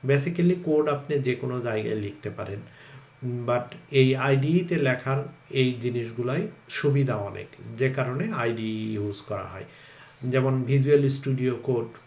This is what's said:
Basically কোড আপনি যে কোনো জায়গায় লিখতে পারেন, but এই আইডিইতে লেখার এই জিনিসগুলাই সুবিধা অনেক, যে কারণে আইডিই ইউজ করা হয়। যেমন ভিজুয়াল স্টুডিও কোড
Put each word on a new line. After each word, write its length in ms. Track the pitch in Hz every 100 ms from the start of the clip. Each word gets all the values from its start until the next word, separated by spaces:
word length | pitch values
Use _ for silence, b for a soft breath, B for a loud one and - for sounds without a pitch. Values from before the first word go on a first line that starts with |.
| 131
Basically 480 | 139 175 170 175 180 156
কোড 180 | 151 151 139
আপনি 180 | - 147 131
যে 80 | 123
কোনো 140 | 131 123 120
জায়গায় 320 | 110 110 107 101
লিখতে 240 | - 104 95
পারেন, 220 | 101 104 - B B B B _ 123 120 120
but 180 | 123 - - - 139
এই 80 | 131 131 135
আইডিইতে 480 | 135 147 175 170 165 135
লেখার 320 | 123 135 135 - - - 135
এই 80 | 127 120
জিনিসগুলাই 580 | 120 120 113 113 123 147 214 - - -
সুবিধা 380 | 147 135 135 107 101
অনেক, 180 | 104 - - 113 113
যে 80 | 131 131
কারণে 280 | 127 127 220 139
আইডিই 360 | 117 113 110 110 110 107
ইউজ 220 | 104 101 -
করা 160 | 101 92
হয়। 140 | 92 - B B B B B 127
যেমন 220 | 131 131 131 123
ভিজুয়াল 340 | 139 135 143 139 135
স্টুডিও 380 | 139 127 127 120 -
কোড 200 | 120 117 -